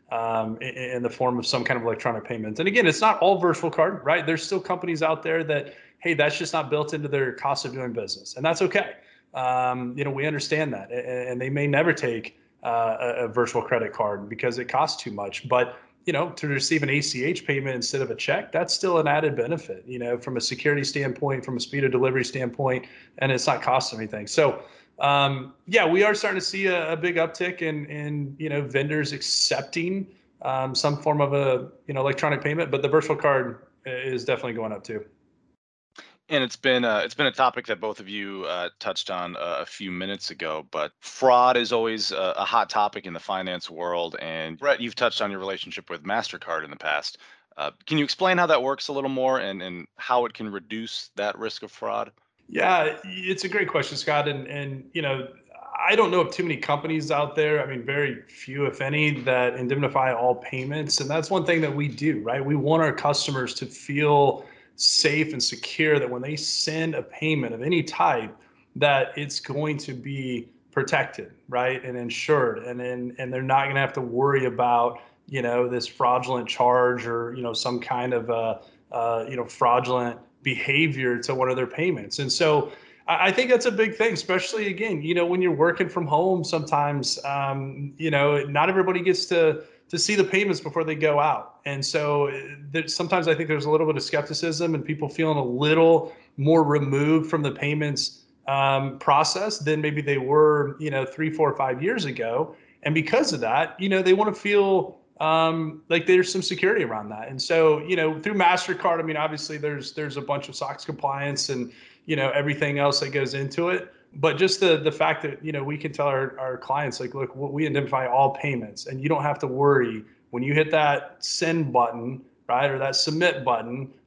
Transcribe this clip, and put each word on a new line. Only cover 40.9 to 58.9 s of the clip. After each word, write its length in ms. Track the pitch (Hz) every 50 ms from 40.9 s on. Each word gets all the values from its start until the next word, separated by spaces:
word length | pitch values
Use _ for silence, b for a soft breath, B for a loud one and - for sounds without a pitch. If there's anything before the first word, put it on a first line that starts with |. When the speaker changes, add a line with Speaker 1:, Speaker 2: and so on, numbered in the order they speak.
| _ _
Speaker 2:
fraud 580 | - - - - 131 131 123 123 123 127 127
is 160 | 123 120 107
always 380 | 120 113 113 113 110 110 101 -
a, 240 | 92 71 95 92 - -
a 60 | 98
hot 240 | - 117 113 101 -
topic 380 | - 110 104 104 - 101 85
in 60 | 92
the 80 | 82 82
finance 500 | - - 98 95 92 92 90 87 - -
world. 460 | 82 80 87 87 87 87 85 82 78 -
And 380 | - 82 80 82 80 80 80 80
Brett, 220 | 135 143 131 -
you've 160 | 120 117 -
touched 260 | - 123 113 - -
on 80 | 110 101
your 80 | 98 95
relationship 500 | 95 98 95 90 - 87 82 98 - -
with 140 | 87 80
MasterCard 640 | 76 95 104 117 110 - - 85 - - 82 80 78
in 60 | 73
the 60 | 71
past. 420 | - - 78 73 73 - - - B B B B B B B _
Uh, 140 | - 73 73 - _ _
can 100 | - 156
you 60 | 156
explain 360 | 143 135 - - 185 185 185 175
how 80 | 175
that 140 | 156 156 127
works 280 | 127 135 135 - - -
a 40 |
little 180 | 143 139 135 135
more 280 | 135 131 131 131 131 127
and, 240 | 98 98 98 98
and 240 | 90 92 - 87 - - _ -
how 260 | - - 127 123 120
it 100 | 113 -
can 160 | - 113 107
reduce 600 | 101 98 80 104 110 110 113 110 - - - - _
that 240 | 98 101 104 - -
risk 240 | 110 107 - -
of 80 | 110 104
fraud? 400 | - - 113 110 107 110 107 110 - _ _ _ _ _ _ -
Speaker 1:
Yeah, 480 | - - 175 180 185 170 156 156 151 - -
it's 400 | 190 185 185 185 185 190 190 196
a 40 | 185
great 200 | 185 208 190 -
question, 280 | - 156 131 - 151
Scott. 300 | 135 - 165 147 147 143
And, 220 | 147 143 135 131 131
and, 360 | 143 143 139 139 135 131 131 - -
you 80 | 170
know, 260 | 151 139 135 127 - - - - _ - - - - - - - - 180
I 60 | 214
don't 160 | 220 220 170
know 100 | 180 180
of 120 | 165 180
too 100 | - -
many 140 | 180 165 147
companies 560 | 127 - - 147 143 147 160 160 156 143 143
out 240 | 156 143 147 139 -
there, 260 | 160 151 151 151 147
I 40 | 131
mean, 180 | 135 135 123 117
very 380 | 127 139 147 143 135 120 107 - -
few, 380 | - - - 131 131 143 143
if 140 | 131 - -
any, 400 | 135 135